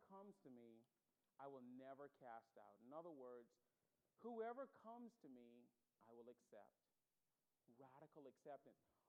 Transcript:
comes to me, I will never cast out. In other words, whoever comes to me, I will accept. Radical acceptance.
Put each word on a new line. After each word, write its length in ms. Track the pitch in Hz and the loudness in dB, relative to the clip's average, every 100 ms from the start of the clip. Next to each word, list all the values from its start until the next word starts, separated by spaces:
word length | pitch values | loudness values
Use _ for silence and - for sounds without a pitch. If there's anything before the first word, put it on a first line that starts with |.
| - | -2
comes 240 | 190 202 - | -4 -2 -4
to 80 | 139 | -4
me, 320 | 120 117 113 113 _ _ _ _ - | -4 -6 -8 -12 _ _ _ _ 0
I 80 | 139 | 2
will 160 | 135 123 127 | 2 0 0
never 320 | 131 135 143 - | 0 0 -2 -2
cast 320 | 127 113 - 110 | 0 0 -2 -8
out. 160 | 104 101 | -8 -6
In 80 | 120 | 0
other 220 | 151 170 | 2 2
words, 340 | 143 127 123 117 - - _ - _ _ - | 2 0 0 -4 -12 -20 _ -20 _ _ -2
whoever 480 | 226 233 220 247 254 - | 4 8 8 6 2 0
comes 320 | 220 240 233 - | -2 -2 -2 -4
to 40 | 147 | -6
me, 320 | 123 120 120 120 - _ - | -6 -6 -8 -10 -16 _ -14
I 80 | 113 | -6
will 160 | 117 117 | -2 -2
accept. 460 | 123 - 107 98 - _ _ _ _ - _ _ _ - 117 | -4 -6 -6 -6 -10 _ _ _ _ -20 _ _ _ -14 -10
Radical 480 | 135 135 156 160 135 | -8 -6 -6 -4 -4
acceptance. 480 | - 151 139 127 - - - | -2 2 2 0 -12 -18 -20